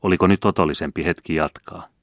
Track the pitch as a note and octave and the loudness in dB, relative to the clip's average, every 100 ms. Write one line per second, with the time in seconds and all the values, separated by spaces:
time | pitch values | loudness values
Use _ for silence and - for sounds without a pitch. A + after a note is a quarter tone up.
0 | G2 F#2 F#2 G2 G#2 F#2 E2 C#2+ D#2 - | 0 2 4 4 2 2 0 0 -6 -6
1 | D#2 F2 - D#2+ D2+ - - F2+ - _ | -4 -4 -4 -4 -4 -6 -20 -20 -20 _